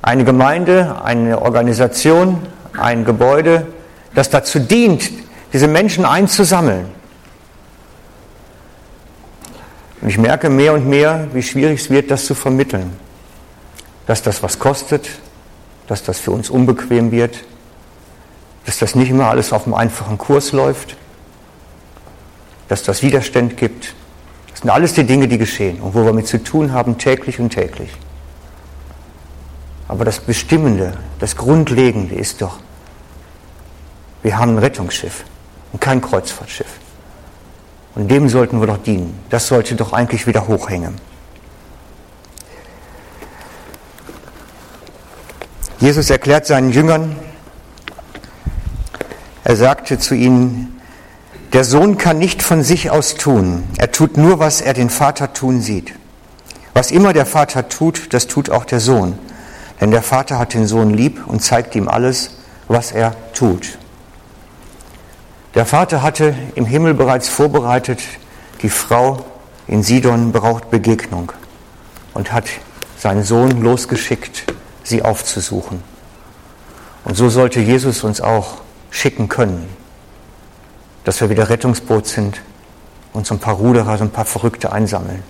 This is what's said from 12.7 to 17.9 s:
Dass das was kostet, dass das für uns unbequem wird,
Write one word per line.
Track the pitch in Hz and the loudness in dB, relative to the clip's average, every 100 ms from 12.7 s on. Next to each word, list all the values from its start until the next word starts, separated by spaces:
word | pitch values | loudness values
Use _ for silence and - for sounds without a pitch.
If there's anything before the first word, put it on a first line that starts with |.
| 98 92 90 - - - - - - - - - - - | -2 -6 -10 -20 -20 -20 -20 -20 -20 -20 -20 -20 -20 -4
Dass | 113 | -2
das | - 101 | -2 -4
was | 92 - | -4 -2
kostet, | 135 139 - 147 - - - - - - - - - | 0 -2 -2 -4 -4 -18 -20 -20 -20 -20 -20 -20 -8
dass | 104 | -8
das | - 98 | -6 -6
für | - | -4
uns | 95 110 | -4 -2
unbequem | 131 127 127 - 120 117 | 0 2 0 0 0 2
wird, | 117 117 - - - - - - | 2 0 -4 -20 -20 -20 -20 -20